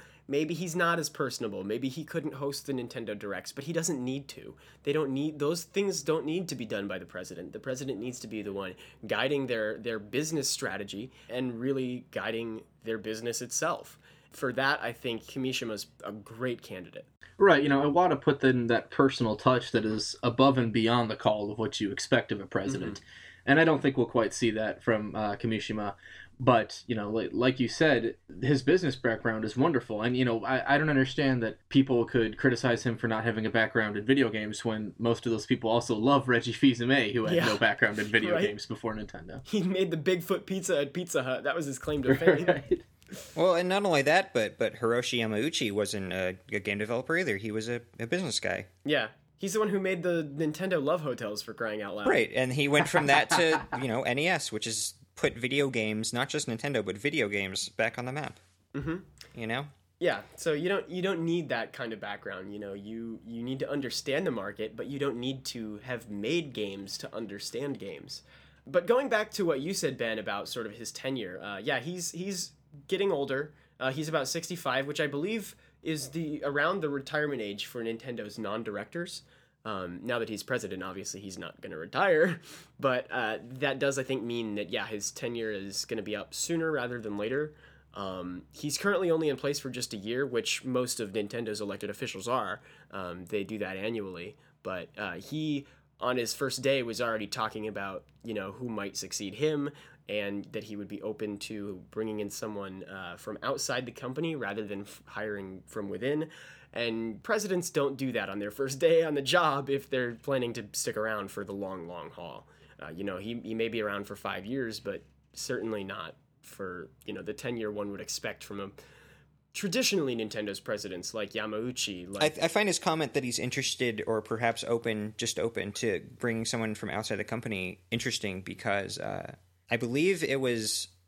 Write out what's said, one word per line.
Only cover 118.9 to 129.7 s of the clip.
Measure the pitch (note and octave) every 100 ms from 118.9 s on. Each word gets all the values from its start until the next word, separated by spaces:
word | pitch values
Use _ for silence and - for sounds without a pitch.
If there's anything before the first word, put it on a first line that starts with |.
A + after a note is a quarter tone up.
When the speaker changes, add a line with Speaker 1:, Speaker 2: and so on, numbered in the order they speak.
| - - - _ _ _
Speaker 1:
traditionally | - G3+ A3+ A#3 F#3+ C3+ A#2
Nintendo's | G#2+ A2+ G#2 G2
presidents, | - G#2 G2 F2+ -
like | A2 G2+
Yamauchi. | A2 G#2+ G#2+ B2 B2 - F2+ F2+
Like | G2 D3+ -
Speaker 3:
I, | -
I |
find | G#3 G#3
his | E3+
comment | F3+ D#3+ C#3+ C#3+
that |
he's | B2 A#2
interested | B2 C#3 - - B2 G#2+ -
or | A2
perhaps | - A2+ A#2 A2+ -
open, | A#2 A#2+ G#2+ G#2+ G#2
just | A#2 -
open | A2+ G#2+ G2
to | - A#2 F2 - -
bringing | A#2+ A2+ A2+
someone | A#2 A2 G#2+
from | G#2
outside | G#2 - G2+
the |
company | G#2 A#2 A2+ G2 F#2 F2 _
interesting | A#2 B2+ - G#2 F#2+
because, | G2 F#2+ G#2+ G2+ F#2+ -
uh, | G#1 G1+ - - _ _
I | _